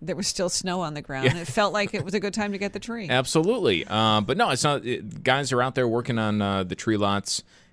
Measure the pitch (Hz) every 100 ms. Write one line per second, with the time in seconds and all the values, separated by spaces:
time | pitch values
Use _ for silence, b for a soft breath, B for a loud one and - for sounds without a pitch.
0 | 160 175 - - 175 - 185 180 165 147
1 | - 135 131 170 165 - 202 196 202 202
2 | 180 202 196 214 208 196 196 196 220 233
3 | 180 123 131 165 165 247 160 90 - 107
4 | 110 107 98 151 226 131 151 143 120 123
5 | 104 82 - 131 135 127 127 131 123 117
6 | 120 117 107 104 101 98 92 87 - 107
7 | 101 101 - - b b b